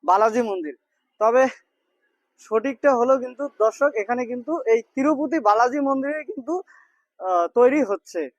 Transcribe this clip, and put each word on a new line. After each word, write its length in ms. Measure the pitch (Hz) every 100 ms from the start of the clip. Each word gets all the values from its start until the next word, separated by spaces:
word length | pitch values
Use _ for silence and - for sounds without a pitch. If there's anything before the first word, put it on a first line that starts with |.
বালাজি 380 | 160 190 220 220
মন্দির। 340 | 233 190 156 131 _ _ _ _
তবে 280 | 220 247 262 - _ _ _ _ _ _ _ _
সঠিকটা 580 | - 220 240 240 285 254
হলো 220 | 247 269
কিন্তু 280 | 247 247 285 _
দর্শক, 320 | 220 214 285 226
এখানে 300 | 202 240 240
কিন্তু 340 | 247 240 330
এই 220 | 254 226
তিরুপতি 580 | 220 - 269 285 294 311
বালাজি 400 | 214 214 247 285
মন্দিরে 440 | 277 269 277 302
কিন্তু, 380 | 294 403 240 349 - - _ _ _ _
আহ, 280 | 185 180 170
তৈরি 360 | - 247 294
হচ্ছে। 460 | 226 196 _ 180 143